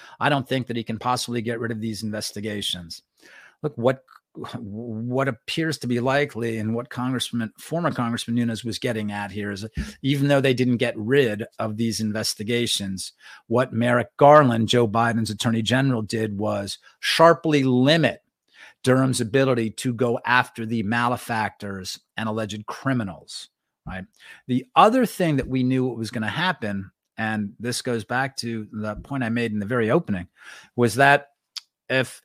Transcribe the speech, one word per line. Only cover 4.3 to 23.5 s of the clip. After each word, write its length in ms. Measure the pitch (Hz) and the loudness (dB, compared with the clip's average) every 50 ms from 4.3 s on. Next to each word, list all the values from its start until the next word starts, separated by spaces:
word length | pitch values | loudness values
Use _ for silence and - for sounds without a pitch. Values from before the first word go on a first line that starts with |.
| - - - - - 120 | -18 -16 -14 -12 -12 -12
what 680 | 120 98 101 110 120 120 110 110 117 123 123 131 135 135 | -12 -10 -12 -10 -10 -8 -8 -8 -6 -4 -2 0 0 -2
appears 500 | 117 - _ - - 165 165 160 143 - | -2 -6 _ -8 -4 -4 -2 -4 -4 -4
to 80 | - 123 | -4 -2
be 120 | 123 120 | -2 0
likely 580 | 117 131 135 143 147 147 - 110 117 117 113 113 | 0 2 2 2 0 0 -4 -6 -6 -4 -4 -4
and 180 | 107 110 113 | -4 -2 -4
what 140 | 117 123 - | -4 -6 -8
Congressman, 600 | - 127 123 127 131 120 - - - 120 113 107 - - | -8 -6 -4 -4 -4 -4 -4 -4 -4 -4 -4 -6 -8 -12
former 340 | - - 156 170 175 151 | -12 -6 -4 -2 -2 -2
Congressman 440 | 113 - 123 117 117 113 - - 117 | -2 -2 -2 -4 -4 -6 -4 -2 -2
Nunes 280 | 120 120 117 113 104 - | 0 0 0 -2 -4 -6
was 160 | 117 101 - | -8 -8 -6
getting 320 | - 127 117 110 107 104 | -4 -4 -4 -4 -4 -6
at 200 | 104 101 101 98 | -6 -6 -8 -8
here 200 | 95 104 101 101 | -8 -8 -6 -6
is 100 | 101 95 | -6 -8
that 100 | 107 110 - - - 107 - - | -10 -10 -8 -8 -8 -8 -8 -6
even 260 | - 135 143 139 139 143 | -2 -2 0 2 2 2
though 140 | 143 139 | 4 4
they 120 | 131 139 127 | 4 2 2
didn't 240 | 117 127 123 123 110 | 2 2 2 2 0
get 200 | 123 120 - 110 | 0 -2 -4 -4
rid 460 | 104 110 135 143 135 113 104 104 113 - _ - | -2 0 2 4 4 2 0 -4 -8 -8 _ -6
of 180 | 113 110 107 104 | -6 -6 -4 -2
these 220 | 117 117 107 95 | -2 -2 -2 -2
investigations, 1120 | 110 107 104 110 107 - - - 107 107 120 120 120 - - - 101 95 95 92 - - - _ - - - - _ - | -2 -2 -2 -2 -4 -4 -4 -6 -4 -2 -2 0 0 0 -2 -2 -4 -4 -6 -8 -10 -12 -14 _ -20 -20 -20 -16 _ 0
what 260 | 113 120 127 - 120 | 2 2 2 2 0
Merrick 420 | 113 120 123 123 123 117 - _ - | 0 2 2 2 2 0 0 _ 6
Garland, 500 | 143 143 151 151 143 123 117 113 113 101 | 8 10 10 10 10 8 4 2 2 4
Joe 180 | - 120 120 107 | 4 4 4 4
Biden's 420 | 98 113 117 117 110 117 110 - | 2 2 2 2 2 0 0 -2
attorney 320 | 107 104 - 117 113 113 | -4 -4 -2 0 0 0
general, 400 | 110 98 120 131 135 135 127 113 | 0 2 2 2 2 2 2 0
did 360 | 107 95 - 113 110 107 101 98 | -2 -2 -2 -2 -2 -2 -2 -2
was 400 | 107 107 104 101 101 95 - - _ - _ _ | -2 -2 -2 -2 -4 -6 -10 -12 _ -20 _ _
sharply 640 | - - - - 165 170 165 - - 160 151 143 131 | -4 0 4 8 8 8 8 6 2 2 2 2 4
limit 580 | 131 123 127 127 139 160 165 151 117 - - _ _ _ _ _ _ _ - - - _ _ - | 4 4 4 6 6 6 4 4 2 0 -2 _ _ _ _ _ _ _ -20 -20 -20 _ _ 2
Durham's 380 | 131 127 131 135 135 123 - | 2 4 4 4 2 0 0
ability 500 | 120 107 131 135 135 131 127 117 113 110 | -2 0 2 2 2 2 2 0 0 -4
to 220 | 104 - - 131 120 | -4 -4 -4 -4 -2
go 260 | 107 127 120 117 - - | 0 0 0 -2 -2 0
after 400 | - 123 127 120 - - - 113 | 2 4 4 2 2 -2 -8 -6
the 180 | 110 120 113 101 | -4 -2 -2 -2
malefactors 1160 | 101 117 120 120 120 123 - - - 117 110 107 98 - - 104 101 98 95 95 - - - _ _ _ - | 0 0 0 0 0 -2 -2 -4 -4 -2 -2 -2 -4 -6 -8 -10 -10 -10 -10 -10 -10 -12 -14 _ _ _ -8
and 120 | 110 110 | -6 -4
alleged 360 | 107 113 110 101 104 107 107 - | -4 -4 -4 -6 -8 -10 -10 -12
criminals, 800 | - - - 135 135 123 107 95 82 73 - - - - - - | -12 -6 -4 -2 -2 -2 -2 -6 -8 -12 -16 -16 -16 -16 -16 -18